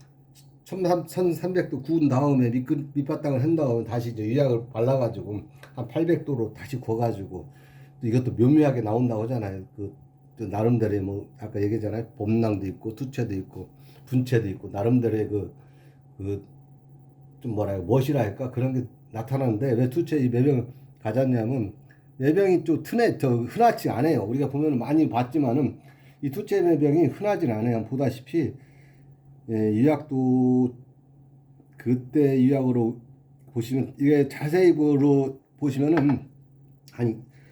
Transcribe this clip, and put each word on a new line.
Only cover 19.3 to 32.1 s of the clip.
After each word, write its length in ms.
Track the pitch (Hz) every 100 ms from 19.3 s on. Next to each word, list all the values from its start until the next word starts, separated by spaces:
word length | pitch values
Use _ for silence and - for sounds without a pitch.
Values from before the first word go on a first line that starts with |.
| 135 131 104 135
왜 160 | 117 127
투체 280 | 165 170 151
이 120 | 127
매병을 380 | 120 139 127 - - - -
가졌냐면 760 | 110 117 131 123 113 135 101 - - _ _ -
매병이 460 | 135 180 196 175
좀 200 | - 143 -
흔해, 320 | 226 226 -
저, 120 | 131
흔하지 600 | 120 120 196 233 - 139
않아요. 340 | 107 151 135
우리가 260 | 101 131 143
보면 300 | 139 156 127
많이 280 | 120 156 147
봤지만은 680 | 120 123 160 135 123 123 - - - - -
이 100 | 143
투체 300 | 202 208 392
매병이 440 | 175 156 147 156 160
흔하진 460 | - 208 196 151
않아요. 340 | 107 120 113 107
보다시피, 680 | 131 131 - - 165 127 - - - - - - - - - -
예, 240 | 110 107
유약도 1000 | 107 139 147 147 135 131 127 127 127 123 - - _ _ - - - _ - - -
그때 640 | 117 127 123